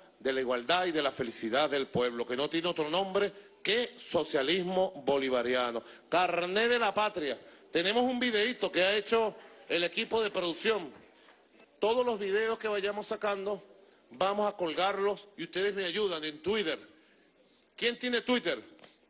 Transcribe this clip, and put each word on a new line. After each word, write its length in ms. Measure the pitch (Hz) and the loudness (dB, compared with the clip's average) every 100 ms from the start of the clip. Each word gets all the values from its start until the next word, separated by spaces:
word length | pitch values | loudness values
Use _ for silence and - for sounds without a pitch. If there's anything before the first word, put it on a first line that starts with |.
| - - | -20 -6
de 120 | 127 | -2
la 80 | 131 | -2
igualdad 460 | 123 123 120 175 185 | 0 -2 0 0 0
y 60 | |
de 100 | 156 | 0
la 80 | 139 | 0
felicidad 580 | - 117 - 113 127 147 | -2 -6 -4 -2 0 2
del 200 | 143 131 | 0 -2
pueblo, 360 | 120 123 120 | 0 0 -2
que 120 | 120 127 | -4 -2
no 120 | 147 | -2
tiene 200 | 165 175 | -2 -2
otro 200 | 170 151 | -2 -2
nombre 440 | 175 190 196 202 - - - 185 | 0 0 0 0 -4 -20 -6 0
¿Qué 280 | 226 240 - | 0 -2 -8
socialismo 1040 | - 165 151 151 135 190 175 185 190 - | -4 -2 0 0 2 0 0 2 0 0
bolivariano? 800 | 127 139 135 127 120 127 120 117 - - - | 0 2 2 2 2 2 0 -2 -8 -16 0
Carné 600 | 165 180 170 175 202 233 | 2 2 0 0 2 2
de 100 | 240 | 2
la 160 | 214 | 2
patria. 420 | 190 214 175 143 113 - - - | 2 0 0 -4 -6 -10 -20 -4
Tenemos 320 | 165 180 233 | 0 2 2
un 160 | 247 247 | 2 2
videíto 500 | 247 208 226 247 190 | 2 2 0 0 -2
que 100 | 170 | 2
ha 160 | 185 208 | 2 2
hecho 380 | 202 226 220 - - - - | 2 2 2 -4 -14 -16 -4
el 140 | 170 | 0
equipo 400 | 170 220 220 220 | 0 -2 -2 0
de 80 | 214 | 0
producción. 580 | 190 180 151 214 208 147 - - - - - _ - - - | 0 -2 0 0 0 -2 -12 -20 -20 -20 -20 _ -20 -20 -2
Todos 260 | 202 247 247 | 2 2 2
los 100 | 214 | 0
videos 440 | 202 202 226 226 | 0 0 0 0
que 80 | 214 | -2
vayamos 400 | 208 196 208 214 | -2 -2 -4 -6
sacando, 520 | 214 208 202 196 202 - - - _ - | -2 -2 -2 -2 -6 -8 -20 -20 _ -10
vamos 360 | 123 185 208 208 | 0 0 2 0
a 80 | 196 | 0
colgarlos 720 | 170 151 190 196 202 196 - - | -2 0 0 2 0 -2 -8 -12
y 60 | |
ustedes 320 | 165 180 202 | -6 -2 -2
me 100 | 196 | -2
ayudan 380 | 180 185 202 160 | -2 0 0 -2
en 180 | 156 151 | -6 -4
Twitter. 360 | 180 220 160 135 - - _ _ _ _ _ _ _ | -2 0 0 -2 -8 -20 _ _ _ _ _ _ _
¿Quién 240 | - 233 233 | -4 -2 -2
tiene 220 | 247 240 | 0 0
Twitter? 420 | 233 247 - 123 - - - _ | 2 2 2 -4 -6 -20 -20 _